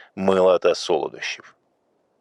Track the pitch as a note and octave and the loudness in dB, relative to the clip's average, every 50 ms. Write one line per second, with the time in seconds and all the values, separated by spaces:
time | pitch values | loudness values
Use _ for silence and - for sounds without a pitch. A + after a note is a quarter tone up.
0 | - _ - F#2+ F#2+ G2 F#2+ F#2 F#2 F#2 F2+ E2+ - F#2 E2 - - - F2 C#2+ | -20 _ -10 -6 -2 0 2 4 4 4 4 4 2 0 -2 -2 -2 -4 -4 -2
1 | C#2+ - - - - - - - - - _ _ _ _ _ _ _ _ _ _ | -4 -6 -10 -10 -10 -10 -10 -12 -16 -20 _ _ _ _ _ _ _ _ _ _
2 | _ _ _ - | _ _ _ 0